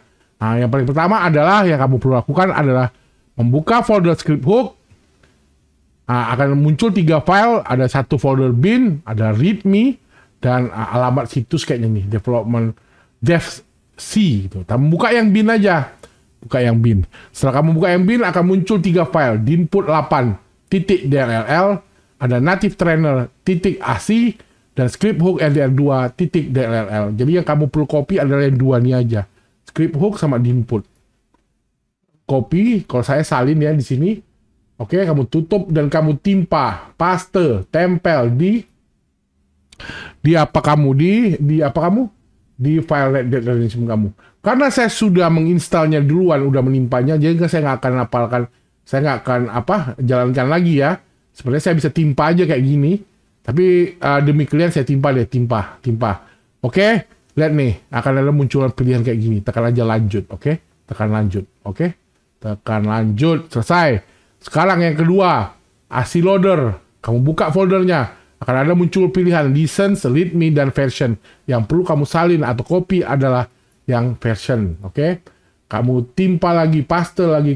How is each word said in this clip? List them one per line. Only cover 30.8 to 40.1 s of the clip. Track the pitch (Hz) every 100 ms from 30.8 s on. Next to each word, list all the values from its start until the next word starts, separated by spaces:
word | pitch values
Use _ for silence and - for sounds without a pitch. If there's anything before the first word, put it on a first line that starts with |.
| - _ _ _ _ _ _ _ _ _ _ _ _ _ -
Copy, | 135 113 170 220 220
kalau | - 123 120
saya | 139
salin | 156 139 131 156
ya | 147
di | 156 123
sini. | 127 170 214 - _ _ _ _ -
Oke, | 113 180
kamu | 185 143 127
tutup | 160 160 208 196
dan | 156 147
kamu | 160 156 143 202
timpa, | 196 175 160 127 95 - -
paste, | 170 180 - 190 165 107 92
tempel | 156 180 175 180 156 120
di, | 120 180 226 - _ _ _ _ _ _ _ _ _ _ - - - -